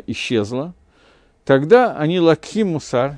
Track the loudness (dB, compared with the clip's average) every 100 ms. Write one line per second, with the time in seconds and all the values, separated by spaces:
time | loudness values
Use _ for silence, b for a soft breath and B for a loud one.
0 | -6 -10 -4 -2 -2 -6 -10 -14 b b
1 | b b b b 0 0 4 4 4 0
2 | -2 2 2 2 -2 -2 -2 -2 -4 -2
3 | -2